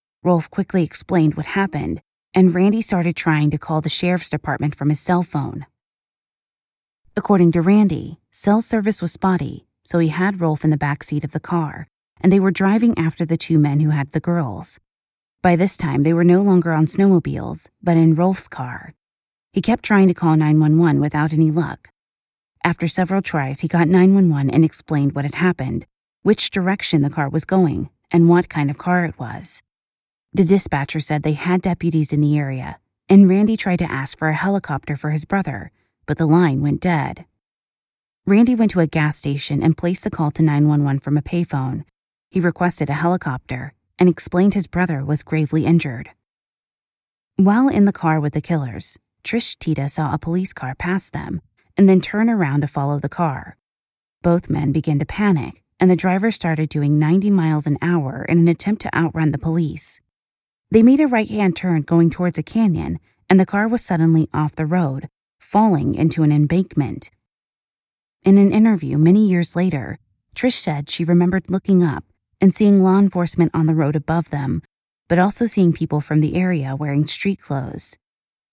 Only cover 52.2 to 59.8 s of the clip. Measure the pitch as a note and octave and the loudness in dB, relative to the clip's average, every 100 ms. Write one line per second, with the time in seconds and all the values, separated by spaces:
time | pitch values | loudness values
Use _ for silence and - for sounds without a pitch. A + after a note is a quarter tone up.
52.2 | A3+ A3+ D#3 C#3+ D3 - C#3 C#3+ C#3+ - | 0 0 0 0 -2 -4 -4 -4 -6 -4
53.2 | E3 B2+ - - _ _ _ _ _ _ | -4 -4 -10 -20 _ _ _ _ _ _
54.2 | C3+ E3+ - D3+ D#3 D3 D3+ D3 D3 - | 0 0 0 -4 -2 -2 -2 -2 -2 -2
55.2 | G#3 E3+ - - _ - F#3 F3 F#3 F#3 | 0 0 -2 -12 _ 0 2 2 0 0
56.2 | A3 G#3+ E3+ D#3 D#3 D#3 C#3+ D3+ D3+ F3+ | -2 -2 -4 -2 -4 -2 0 2 2 2
57.2 | G#3 G3 D#3+ D3+ D3 D3 E3+ F3 C#3 D3 | 2 2 2 0 -2 -4 -2 -2 -2 -6
58.2 | - E3+ E3+ E3 - G#3 - - E3 D#3+ | -2 2 2 2 -2 -4 -4 -4 -4 -2
59.2 | D#3+ C#3 D#3+ E3 D#3 - | -2 -2 -4 -2 -4 -6